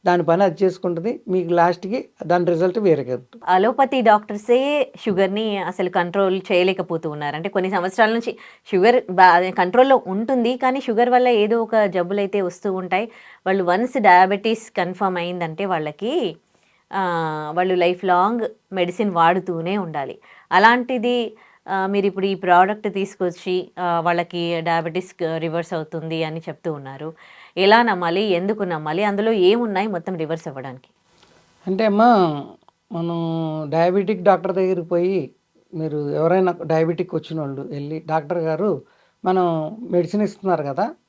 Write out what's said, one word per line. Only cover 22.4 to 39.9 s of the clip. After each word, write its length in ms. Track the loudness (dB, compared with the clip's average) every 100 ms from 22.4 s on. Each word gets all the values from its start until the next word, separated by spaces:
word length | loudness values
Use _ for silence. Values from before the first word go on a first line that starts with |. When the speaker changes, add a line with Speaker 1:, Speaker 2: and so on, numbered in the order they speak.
| 4 6 6 0 -6
Speaker 2:
తీసుకొచ్చి, 760 | -4 -6 -4 -6 -4 -4 -4 -4 -6
ఆ, 220 | -2 0 0
వాళ్ళకి 560 | 0 -2 -4 -4 -2
డయాబెటీస్ 540 | 0 -2 -2 -8 -10 -6 -4 -4
రివర్స్ 360 | -4 -4 -6
అవుతుంది 500 | -8 -8 -10 -6 -4
అని 160 | -4 -6
చెప్తూ 340 | -12 -10 -8
ఉన్నారు. 400 | -8 -12 -12 -14 -14 -20 -20 -12 0
ఎలా 240 | 4 6
నమ్మాలి, 400 | 4 0 0 0
ఎందుకు 420 | 0 0 -2 -4
నమ్మాలి, 400 | -4 -4 -4 -2
అందులో 280 | -2 0 0
ఏమున్నాయి 560 | 4 4 4 0 -2 -4
మొత్తం 280 | -6 -6 -6
రివర్స్ 320 | -6 -6 -8
అవ్వడానికి? 420 | -12 -12 -16 _ _ _ _ _ _ _ _ -6
Speaker 1:
అంటే 180 | 0 2
అమ్మా, 580 | 4 6 6 4 0 -10 -20 _ _ _
మనం 240 | -6 -4 -4 -4 -4 -4 -6 -4
డయాబెటిక్ 540 | 0 2 2 -2 0
డాక్టర్ 280 | 2 2 0
దగ్గరికి 360 | -2 0 -2 -2
పోయి, 440 | 0 0 -2 -4 _ _ _ _ -8
మీరు 340 | -6 -4 -4
ఎవరైనా 460 | 0 2 2 0 -2 -2
డయాబెటిక్ 500 | 0 0 -2 -4 -6
వచ్చిన 240 | -6 -8
వాళ్ళు 220 | -6 -8
వెళ్ళి, 420 | -10 -10 -8 -10 -4
"డాక్టర్ 300 | -4 -2 -4
గారు, 440 | -2 -2 -2 -2 -8 _ _ _ 0
మనం 520 | 2 2 0 -4 -8 -2